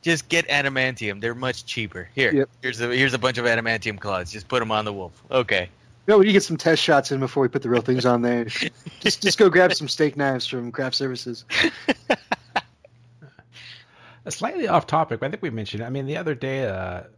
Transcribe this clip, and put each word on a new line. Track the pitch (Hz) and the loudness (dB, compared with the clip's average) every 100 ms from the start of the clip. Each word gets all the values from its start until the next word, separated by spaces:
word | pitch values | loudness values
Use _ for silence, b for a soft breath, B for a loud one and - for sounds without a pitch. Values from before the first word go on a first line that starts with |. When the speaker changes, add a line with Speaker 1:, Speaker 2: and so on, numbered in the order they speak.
Speaker 1:
just | 170 160 - | 0 -2 0
get | 170 165 | -2 0
adamantium. | 143 139 135 131 120 107 101 | 0 0 0 -2 -2 -6 -4
They're | 117 120 | -6 -4
much | 127 123 - | -6 -6 -8
cheaper. | - 110 90 87 | -8 -8 -10 -10
Here, | - 127 | 0 2
Speaker 2:
Yep. | 147 135 _ | 2 -2 _
Speaker 1:
here's | 127 113 | -8 -4
a, | 120 123 | -2 2
here's | 135 | 2
a | 123 | 2
bunch | 123 123 | -2 0
of | 120 | 2
adamantium | 117 113 113 113 101 | 2 0 -2 -4 -6
claws. | 104 95 90 | -4 -4 -6
Just | 107 - | -12 -4
put | 127 | -2
'em | 110 | 0
on | 110 107 | -2 -2
the | |
wolf. | 101 90 - _ | -6 -12 -16 _
Okay. | 131 117 98 90 b b - - | 0 2 0 -2 b b -10 4
Speaker 2:
No, | 214 | 6
we | 202 | 8
need | |
to | |
get | 196 | 6
some | - 160 | 4 0
test | - 160 | 2 2
shots | - 143 131 | 6 4 4
in | 135 | -2
before | 131 143 | -2 0
we | 127 | 0
put | 143 | 0
the | 123 | 0
real | 120 | 0
things | 113 127 127 | 2 2 4
on | 120 | 4
there. | 120 120 113 | 2 0 -2
Speaker 1:
<laughs> | - 165 - - - | -4 -6 -8 -20 -4
Speaker 2:
Just, | 220 - | -2 0
just | 196 - | -2 6
go | 202 | 6
grab | 165 180 | 8 4
some | 180 147 | 2 -4
steak | - 151 143 | 0 0 2
knives | 139 127 - | 0 0 -4
from | 127 120 | -6 -8
Craft | 123 131 - | -6 -4 -2
Services. | 135 123 127 117 - | -4 -6 -10 -12 -6
Speaker 3:
<laughs> | - 330 - - - - - - - _ - - _ _ _ _ _ - - _ B B B B B B B - | -2 -2 -2 -4 -4 -2 -4 -2 -8 _ -8 -8 _ _ _ _ _ -20 -20 _ B B B B B B B -12
A | |
slightly | - 240 359 233 | -6 -6 -4 2
off | 170 - | 0 2
topic, | 156 156 117 | 0 0 -2
but | 135 | -6
I | |
think | - | -6
we | - | -6
mentioned | 113 104 104 | -6 -8 -8
it. | 117 | -6
I | |
mean, | 135 135 | -6 -6
the | 160 | -6
other | 170 | -4
day, | 135 135 135 120 | -4 -4 -4 -4
uh, | 95 92 90 - | -4 -6 -8 -14